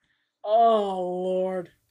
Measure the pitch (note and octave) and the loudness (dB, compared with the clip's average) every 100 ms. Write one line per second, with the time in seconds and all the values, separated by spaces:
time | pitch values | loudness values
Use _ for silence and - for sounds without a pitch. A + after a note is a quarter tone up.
0 | _ _ _ _ G#3 A3+ A3+ A3 G3+ F#3 | _ _ _ _ 0 4 4 4 0 -4
1 | F3+ F3+ F#3 F#3 F#3 F#3 F3 _ _ | -6 -4 -2 -2 -2 -6 -10 _ _